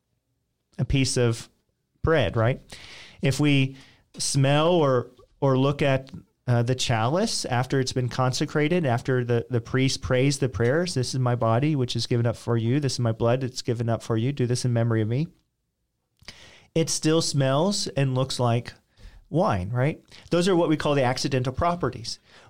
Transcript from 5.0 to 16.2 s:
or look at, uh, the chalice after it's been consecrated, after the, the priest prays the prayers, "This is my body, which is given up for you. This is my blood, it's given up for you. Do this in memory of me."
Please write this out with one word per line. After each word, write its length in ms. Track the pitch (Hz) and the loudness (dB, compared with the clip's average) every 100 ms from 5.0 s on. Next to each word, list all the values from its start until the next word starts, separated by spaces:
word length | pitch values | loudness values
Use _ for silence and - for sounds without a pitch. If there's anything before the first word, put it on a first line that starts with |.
| - - _ _ | -2 -14 _ _
or 180 | 139 131 | 2 2
look 240 | 135 143 | 2 2
at, 280 | 143 131 135 - - _ - | 0 0 -2 -18 -20 _ 0
uh, 120 | 120 | 0
the 140 | 120 | 2
chalice 680 | 127 - 113 117 175 226 - | 0 0 0 2 0 0 -2
after 340 | - 120 127 139 | -2 -2 0 0
it's 140 | 127 | 0
been 160 | 127 120 | -2 -4
consecrated, 760 | - 131 - 151 156 151 180 | 0 -2 0 -2 0 0 0
after 400 | 143 117 - 127 | 0 0 0 0
the, 220 | 120 117 - | 2 0 0
the 120 | 120 | -4
priest 420 | - 131 131 - | -2 0 0 0
prays 360 | - 127 139 139 | -2 2 2 2
the 100 | 135 | -2
prayers, 440 | - 117 151 180 | 0 2 2 0
"This 220 | 135 123 | -2 -2
is 60 | 131 | -2
my 160 | 123 120 | 0 0
body, 400 | 113 113 151 147 | 2 2 2 0
which 180 | 123 | -2
is 140 | 117 - | -2 -2
given 180 | 120 117 | 0 0
up 100 | 107 | -2
for 200 | - 117 | -2 0
you. 240 | 113 139 | 2 0
This 140 | 139 | 0
is 40 | - | -2
my 140 | 120 | -2
blood, 320 | 110 117 131 | 0 0 0
it's 180 | 127 - | -2 -6
given 260 | - 117 117 | -4 -2 -2
up 140 | 110 | -4
for 140 | - 110 | -2 -2
you. 160 | 120 | -2
Do 160 | 143 120 | -2 -2
this 160 | 123 | 0
in 80 | 127 | 0
memory 300 | 117 117 110 | 0 2 0
of 60 | 110 | 0
me." 200 | 123 165 _ _ _ _ _ _ _ _ _ | -2 -4 _ _ _ _ _ _ _ _ _